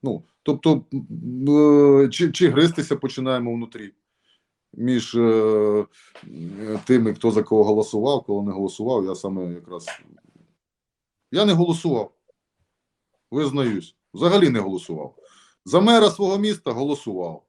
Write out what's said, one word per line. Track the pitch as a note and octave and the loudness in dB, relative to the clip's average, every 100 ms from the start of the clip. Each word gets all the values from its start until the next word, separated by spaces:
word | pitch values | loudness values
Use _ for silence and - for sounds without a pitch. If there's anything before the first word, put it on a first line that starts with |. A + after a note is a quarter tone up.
Ну, | C#3 G#2+ _ _ | -6 -8 _ _
тобто, | - D3 D#3+ D3 - | -4 -2 2 0 0
м, | C3+ A#2 A2 B2 B2+ C3+ | -12 -10 -12 -12 -6 0
е, | D3 D3+ D3 C#3+ C#3 C#3 | 4 6 6 8 6 4
чи, | - E3+ | 2 -2
чи | D#3+ F3 | 2 2
гристися | B2+ E3 E3 - C#3+ | 4 2 0 -4 -4
починаємо | C3 C3+ C3 B2+ A#2+ | -6 -6 -4 -4 -4
внутрі | A#2 A#2 A#2 G2+ _ _ _ _ _ _ _ _ | -6 -10 -14 -18 _ _ _ _ _ _ _ _
між, | - A#2+ B2 A2+ A#2 | -8 -2 -2 -2 0
е, | A#2 A2 A2 G#2+ G#2+ G#2 G#2 _ _ - - D#2 E2+ G2 | 2 2 2 2 0 0 -4 _ _ -20 -20 -16 -14 -12
е, | G#2+ G#2+ - | -10 -10 0
тими, | B2+ A2+ | 2 2
хто | G#2 A#2 | 0 0
за | G#2+ | 0
кого | G#2 A2 | 0 2
голосував, | G#2 G#2+ G#2 G#2+ A#2+ C#3 | 4 2 0 -2 -2 -2
кого | - G2+ | -4 -6
не | G2+ | -6
голосував. | F#2+ G2 - A2 B2 F#2 | -6 -8 -6 -4 -2 -4
Я | F#2 | -6
саме | G2 F#2+ F2+ | -8 -8 -8
якраз, | F2 E2+ F2+ E2+ - _ _ _ _ _ _ _ _ _ _ _ _ _ | -10 -14 -16 -14 -18 _ _ _ _ _ _ _ _ _ _ _ _ _
я | D#3 G#3 | 0 2
не | |
голосував. | E3+ F3 E3 E3+ B2+ G2+ _ _ _ _ _ _ _ _ _ _ _ _ | 4 2 0 -2 -2 -4 _ _ _ _ _ _ _ _ _ _ _ _
Визнаюсь, | C3 D3 C#3 B2+ G2+ - _ _ | -4 -2 -2 -2 -4 -10 _ _
взагалі | F2+ E3 G3+ E3+ | -2 2 4 4
не | A#2+ | 2
голосував. | G2 F#2 - D#2+ C#2 _ _ _ _ _ - | -4 -8 -8 -12 -12 _ _ _ _ _ 0
За | D3 | 2
мера | G#3 A#3 G#3+ | 6 6 4
свого | E3+ G3 G3 | 2 -4 -2
міста | G#3 G#3 - | -2 -4 -6
голосував. | A#2 C#3+ C#3+ - F#2 F2 E2 | -6 -4 -6 -6 -8 -8 -12